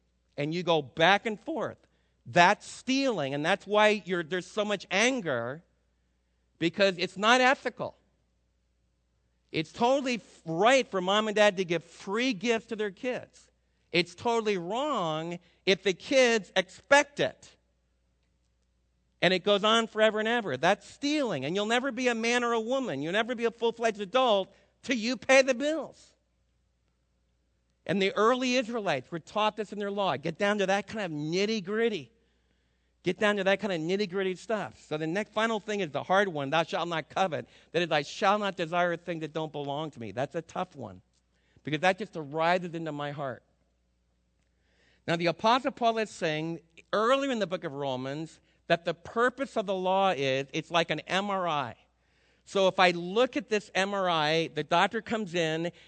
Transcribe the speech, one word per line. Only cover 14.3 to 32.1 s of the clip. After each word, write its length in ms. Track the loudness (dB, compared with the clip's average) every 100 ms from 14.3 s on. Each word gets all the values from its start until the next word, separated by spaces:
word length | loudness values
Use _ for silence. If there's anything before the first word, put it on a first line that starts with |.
| 0 0 -2
wrong 840 | -2 -4 -2 -2 -2 -4 -6 -10 _ _ 0
if 180 | 0
the 80 | 0
kids 580 | -4 0 4 4 4 0 -2
expect 640 | -4 -6 4 4 4 0
it. 300 | -4 -4 -20 _ _ _ _ _ _ _ _ _ _ _ _ _ _ _ _ _
And 100 | 0
it 100 | 2
goes 200 | 2 2
on 240 | 4 2 2
forever 320 | 2 2 2
and 80 | 0
ever. 300 | -2 -2 0
That's 300 | 2 2 -2
stealing. 540 | -8 -2 -2 -2 -2 -2
And 100 | -2
you'll 100 | 0
never 260 | 0 0
be 160 | -2 -2
a 80 | 0
man 280 | 0 0
or 100 | 0
a 60 | -2
woman. 420 | -2 -2 -2 -4
You'll 100 | -2
never 220 | -2 -2 -2
be 100 | -4
a 60 |
full-fledged 480 | 0 -2 0 -2 -2
adult 520 | -2 2 4 2 0 _ _ _
till 120 | -4 -2
you 220 | -2 -2
pay 240 | 4 6
the 120 | 6
bills. 600 | 0 -2 -4 -8 -14 -20 _ _ _ _ _ _ _ _ _ _ _ _ _ _ _ _ _ -4
And 160 | 0
the 120 | 0
early 420 | 2 2 2 2 0
Israelites 560 | -2 -4 -2 -2 -4
were 80 | -12
taught 380 | -6 -2 -2 -2
this 160 | -8
in 60 | -8
their 120 | -6
law. 240 | -2 -2 -2
Get 220 | -4 -2
down 200 | 0 2
to 60 | 2
that 200 | 0 -2
kind 180 | -6 -6
of 60 |
nitty-gritty. 1000 | -6 -2 -2 0 -2 -4 -2 0 -2 -8